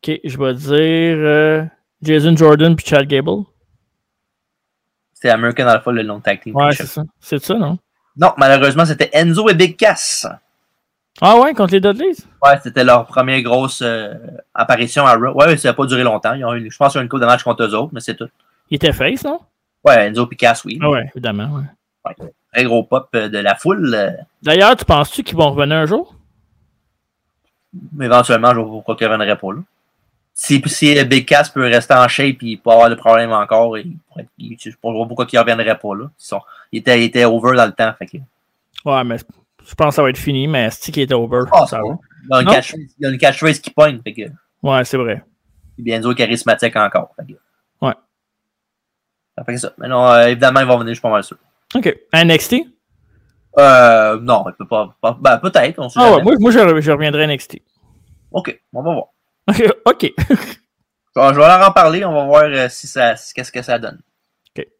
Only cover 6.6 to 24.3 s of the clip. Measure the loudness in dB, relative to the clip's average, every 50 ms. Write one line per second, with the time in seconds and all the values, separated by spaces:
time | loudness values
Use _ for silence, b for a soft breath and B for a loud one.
6.6 | 0 0 0 -2 -6 -12 -10 -12 -12 -12 _ _ _ -10 -8 -8 -6 -4 -4 -4
7.6 | -2 -4 -6 -8 _ _ _ _ _ _ _ 2 2 2 2 4 4 4 4 4
8.6 | 2 2 2 2 0 0 0 -4 -4 0 0 0 2 2 0 0 0 0 2 2
9.6 | 2 0 0 0 0 0 0 0 -6 -8 -8 -8 -10 -12 -14 -16 _ _ _ _
10.6 | _ _ _ _ _ _ _ _ _ _ _ -2 2 4 4 4 4 2 0 -2
11.6 | -2 0 0 2 2 0 -2 0 -4 -4 -4 -6 -12 _ _ _ 4 4 4 4
12.6 | 0 -6 -2 0 2 4 4 2 2 -2 -4 -4 -2 -2 -2 -4 -2 -2 -2 -2
13.6 | -2 -4 -8 -6 -6 -6 -6 -6 -8 -12 -16 -18 -20 -20 -20 -20 -20 _ _ -6
14.6 | -2 0 0 -2 -2 -4 -2 0 2 4 4 2 2 -2 2 2 4 4 4 2
15.6 | 0 -2 -2 -2 -2 -2 -2 0 0 0 -2 -2 -4 -4 -6 -4 -6 -8 -8 -8
16.6 | -10 -14 -4 0 0 0 0 -2 -6 -6 -4 -2 2 2 2 0 0 -6 -4 -2
17.6 | -2 -2 -2 -4 -6 -6 -10 -14 -12 -12 -12 -12 -12 -18 _ _ _ _ _ _
18.6 | _ _ -8 -2 -2 -2 -2 0 -4 -4 -4 -6 -8 -8 -10 -10 _ _ _ _
19.6 | _ _ _ _ _ 4 4 4 4 0 -2 -4 -6 -6 -6 -2 -2 -2 -2 -2
20.6 | -6 -14 -12 -6 -2 -2 -2 -2 -4 -8 _ -10 -8 -8 -6 -6 -8 -8 -8 -10
21.6 | -12 -14 _ _ _ _ _ _ _ -16 -16 _ -20 -20 _ _ _ _ _ -4
22.6 | -2 0 0 -2 -2 _ -4 -4 -4 _ -6 -6 -6 -4 -8 -4 -2 -2 -4 -2
23.6 | -2 -4 -2 -2 -2 -2 -2 -2 -4 -4 -6 -10 -18 _